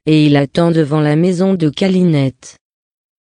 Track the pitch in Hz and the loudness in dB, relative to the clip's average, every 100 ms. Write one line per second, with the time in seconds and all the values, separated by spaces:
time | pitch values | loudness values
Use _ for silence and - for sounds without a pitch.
0 | - 156 151 143 139 - 170 165 147 156 | 0 2 4 2 0 -2 0 0 -2 -2
1 | 151 151 180 175 190 190 156 - 196 185 | 0 0 0 -2 -2 0 -2 -2 -2 0
2 | 180 151 135 - - - _ _ _ _ | 0 0 -2 -6 -20 -20 _ _ _ _
3 | _ _ | _ _